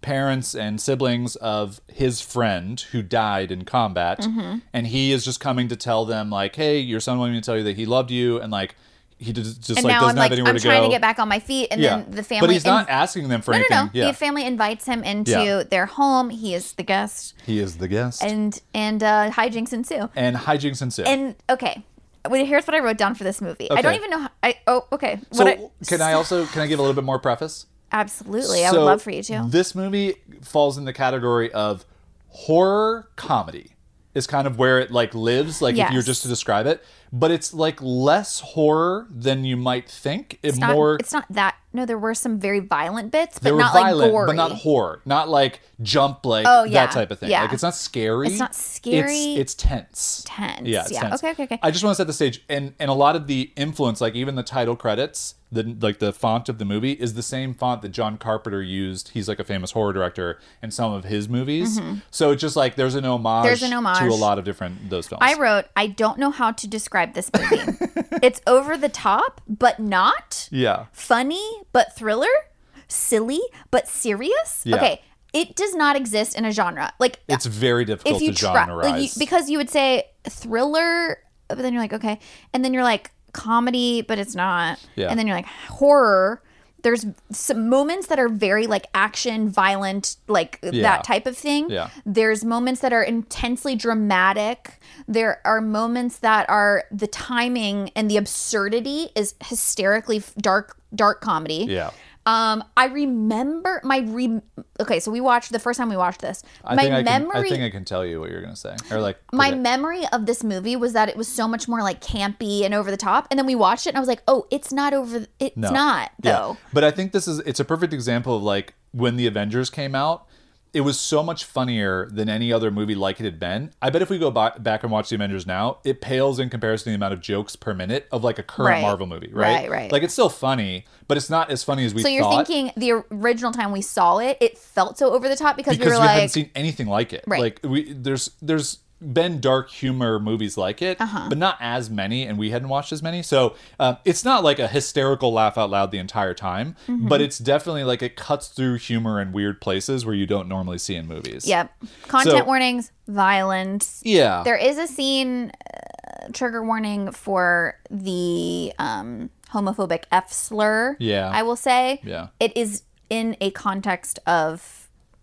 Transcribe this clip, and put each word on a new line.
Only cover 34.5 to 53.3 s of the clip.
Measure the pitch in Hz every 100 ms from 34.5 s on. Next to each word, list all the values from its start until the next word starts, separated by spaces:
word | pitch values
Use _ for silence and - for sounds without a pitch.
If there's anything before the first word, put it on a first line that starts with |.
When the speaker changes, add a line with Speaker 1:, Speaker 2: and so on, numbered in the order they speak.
| 117
Speaker 1:
where | 127 127
it, | 127
like, | 120 117
lives, | 113 113 123 151 156
like, | 135
if | 226 190
you | 127
were |
Speaker 2:
Yes. | 117
Speaker 1:
just | 123
to | 127
describe | 120 - 104 120
it. | 165 - - _
But | 123 160
it's, | 170 -
like, | 160 160 156
less | 135 123 135 175 202 -
horror | - - 151 156 170 190 233
than | 135 123 131
you | 131 123
might | 127 123 -
think. | - 143 170 - -
It | 151
Speaker 2:
It's | 127
not, | 233
Speaker 1:
more | 147 151 151
Speaker 2:
it's | 240
not | 302 -
that. | 190 196 - _
No, | 247 247
there | 226
were | 220
some | 226 247 220
very | 196 202
violent | 190 151 160 214 214
bits, | 311 330
but | -
Speaker 1:
They | -
were | -
Speaker 2:
not, | -
like, | 180
Speaker 1:
violent, | 190 165 151
Speaker 2:
gory. | 107 190
Speaker 1:
but | 156
not | 165
horror. | 208 156 139 92 80
Not, | - 143 151
like, | 147 135 - _ _
jump, | 110 143 139 135 131
like, | 110 165
Speaker 2:
Oh, | 247
Speaker 1:
that | 220
Speaker 2:
yeah. | 143 131
Speaker 1:
type | 131 104
of | 104
thing. | -
Speaker 2:
Yeah. | -
Speaker 1:
Like, | -
it's | -
not | 170 170
scary. | - 127 110 113 139
Speaker 2:
It's | 202
not | 247 -
scary. | - - 240 - 277 294 294
Speaker 1:
It's, | 294 135
it's |
tense. | - - 131 - - - - -
Speaker 2:
Tense. | - 208 - -
Speaker 1:
Yeah, | -
it's | -
Speaker 2:
Yeah. | -
Speaker 1:
tense. | 214 269
Speaker 2:
Okay, | 320
okay, | 330
okay. | 269 226
Speaker 1:
I | 165
just | 170
wanna | 208 196
set | 170
the |
stage. | 147 147 117 _
And, | 143 139 -
and | 147
a |
lot | 139 143 160
of |
the | 143